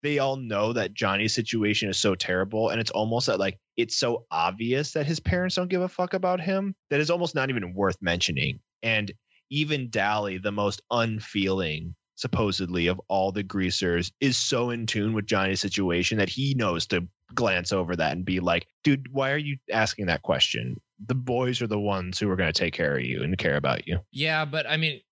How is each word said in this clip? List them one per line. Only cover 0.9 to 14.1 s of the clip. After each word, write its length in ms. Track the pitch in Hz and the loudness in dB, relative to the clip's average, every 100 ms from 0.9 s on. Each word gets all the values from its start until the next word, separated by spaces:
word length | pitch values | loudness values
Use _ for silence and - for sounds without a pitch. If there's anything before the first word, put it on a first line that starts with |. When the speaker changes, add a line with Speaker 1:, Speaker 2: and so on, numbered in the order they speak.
Speaker 1:
Johnny's 420 | 104 104 98 110 | -2 0 2 0
situation 540 | - 110 113 104 104 107 | 0 -2 0 2 2 0
is 100 | 95 | 2
so 180 | 107 92 | 2 2
terrible, 520 | - 92 98 110 110 | 0 0 0 0 0
and 100 | 113 | 0
it's 100 | 113 | -2
almost 380 | - 110 113 123 | 0 0 0 0
that, 100 | 95 | 2
like, 200 | 98 98 _ - | 0 -2 _ -2
it's 180 | 117 - | 0 0
so 300 | 127 120 - | 0 -2 -2
obvious 640 | 82 85 98 117 131 147 | 0 0 0 0 0 0
that 120 | 156 143 | -2 -2
his 140 | 160 | -2
parents 340 | - 180 180 | 0 0 0
don't 140 | 185 180 | -2 0
give 140 | 185 | 0
a 60 | 185 | 0
fuck 260 | - 180 | -2 -2
about 260 | 185 185 180 | 0 0 0
him 340 | 165 190 196 190 _ | 0 0 -2 -6 _
that 80 | 143 | 0
it's 120 | 151 | 2
almost 240 | 175 170 143 | 2 0 0
not 140 | 135 | 0
even 240 | 120 90 | -2 -2
worth 240 | 92 98 90 | 2 2 2
mentioning. 580 | 90 87 - 71 69 - - _ | 0 0 0 0 -2 -4 -12 _
And 300 | 113 110 101 - _ _ _ | -2 0 -2 -8 _ _ _
even 400 | 143 151 147 123 | -2 0 -2 -2
Dally, 480 | 110 98 107 101 95 | 0 2 2 0 -2
the 120 | 101 | -2
most 300 | 101 101 - - | 0 0 -2 -2
unfeeling, 1040 | 120 113 110 - 101 95 95 85 78 85 - _ - | 0 0 -2 -4 0 2 2 0 -4 -8 -12 _ -10
supposedly, 720 | - - 104 95 90 87 85 | -2 0 0 0 -2 2 2
of 120 | 92 - | 0 0
all 240 | 98 95 | 0 2
the 100 | 98 | -2
greasers, 680 | 95 98 90 - 90 85 87 | -4 -2 0 0 0 0 -2